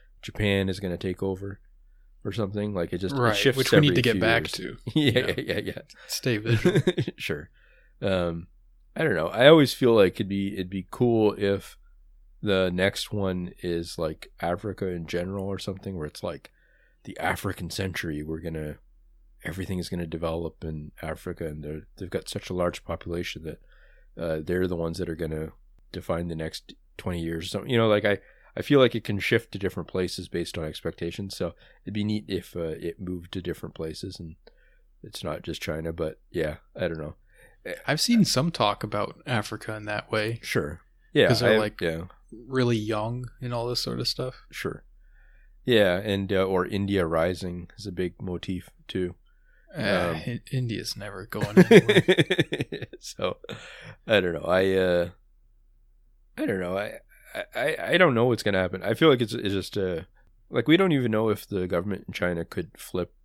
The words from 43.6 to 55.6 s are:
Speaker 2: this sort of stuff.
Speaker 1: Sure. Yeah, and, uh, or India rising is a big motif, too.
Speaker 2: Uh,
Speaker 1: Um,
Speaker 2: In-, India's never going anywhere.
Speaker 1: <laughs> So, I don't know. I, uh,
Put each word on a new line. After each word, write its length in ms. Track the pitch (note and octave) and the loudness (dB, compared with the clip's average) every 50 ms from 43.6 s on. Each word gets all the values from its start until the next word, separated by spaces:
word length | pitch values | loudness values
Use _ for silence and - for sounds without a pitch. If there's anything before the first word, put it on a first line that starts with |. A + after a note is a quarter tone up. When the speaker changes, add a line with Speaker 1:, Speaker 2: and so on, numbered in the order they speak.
| A#2 A#2+ | -4 -4
Speaker 2:
this 120 | B2 - - | -4 -4 -4
sort 160 | - A#2+ B2 | -4 -4 -4
of 80 | B2 - | -4 -4
stuff. 340 | - - C3 B2+ - - _ - | -4 -4 -6 -8 -8 -12 _ -16
Speaker 1:
Sure. 320 | - - - - - - - - - - - - - - - - - - - - - - - | -14 -8 -8 -8 -8 -8 -16 -20 -20 -20 -20 -20 -20 -20 -20 -20 -20 -20 -20 -20 -20 -10 0
Yeah, 320 | - B2 A2 G#2 F#2 F2 F#2 | 2 4 6 6 6 4 0
and, 360 | G#2 A2 G2+ G2 G2 F#2+ G2+ | 0 -2 -2 -2 0 0 2
uh, 100 | F#2 F#2+ | 2 2
or 200 | F#2+ F#2+ F#2 F#2 | 2 2 0 0
India 400 | - G#2 G2 G2+ G2 G2 F#2+ F2 | 0 -2 -2 -2 0 2 2 2
rising 640 | D#2+ E2 D#2+ D#2+ F2+ F#2 E2 F#2 F2+ F2 F2 F2+ - - - | 2 2 2 2 2 0 -2 -6 -8 -8 -8 -12 -14 -16 -14
is 80 | G2+ | -12
a 60 | G#2 | -10
big 280 | F2 F2+ F2+ F2+ - - | -6 -4 -4 -4 -4 -8
motif, 500 | G#2 F#2 F2+ E2+ - - F#2+ F2+ - - _ _ - - | -8 -8 -6 -6 -6 -6 -6 -6 -8 -12 _ _ -20 -8
too. 280 | - F#2+ F#2 F2+ F2 - _ _ _ _ _ _ _ _ _ _ - D#3+ | -6 -4 -4 -4 -6 -12 _ _ _ _ _ _ _ _ _ _ -10 -6
Speaker 2:
Uh, 360 | A#2 G2+ G2 F2+ F2+ E2+ E2 | -2 0 0 0 0 0 -2
Speaker 1:
Um, 60 | D#2+ D#2+ | -4 -6
Speaker 2:
In-, 160 | - A#2+ - - - | -8 -8 -8 -8 -6
India's 460 | - C3 B2 A#2 A2 F#2+ - - - A2 | -4 -4 -2 -2 -4 -6 -6 -8 -10 -10
never 300 | G2+ G#2 G2+ F#2 G2 - | -10 -12 -10 -12 -12 -10
going 320 | - A2 A#2+ - - F#3+ | -6 -4 -4 4 8 8
anywhere. 420 | F3 - A3+ G3 - - G3+ F#3+ | 10 12 12 10 10 10 4 4
Speaker 1:
<laughs> 1000 | - - F#3+ - C#3+ - F#3+ - - - - - - - - - - - - - | 6 6 4 4 4 2 2 0 0 0 0 -4 -4 -6 -6 -10 -10 -12 -16 -18
So, 380 | - - - - - F#2 - - - - - - - - - - - - - - _ - | -16 -16 -8 -4 -4 -4 -4 -6 -12 -14 -14 -14 -14 -16 -18 -18 -18 -18 -20 -18 _ 4
I 120 | A2+ G2+ | 4 4
don't 140 | F#2 F2+ E2 | 4 4 -2
know. 120 | D2+ - | -2 0
I, 280 | D#2+ F2+ F#2 F#2+ F#2+ F#2+ | 2 4 4 4 4 4
uh, 360 | F#2+ F#2 F#2 F2 F2 F2 F#2 - _ _ _ _ _ _ _ _ _ | 4 4 4 4 2 2 0 -4 _ _ _ _ _ _ _ _ _